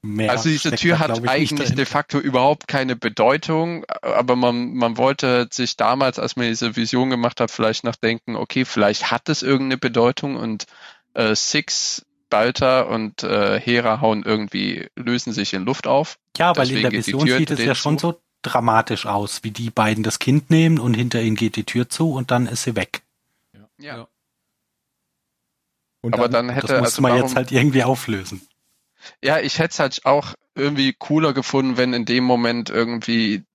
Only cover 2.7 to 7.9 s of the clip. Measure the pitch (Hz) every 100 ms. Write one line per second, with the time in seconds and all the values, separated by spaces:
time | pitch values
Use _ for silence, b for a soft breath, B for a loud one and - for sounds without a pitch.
2.7 | 143 131 120 117 107 113 143 - 160 170
3.7 | 165 - - - - 123 123 123 120 123
4.7 | 127 117 113 131 139 135 123 120 - 120
5.7 | - 110 127 135 - 120 - 117 113 120
6.7 | 110 113 127 131 123 120 - 117 - 113
7.7 | 110 117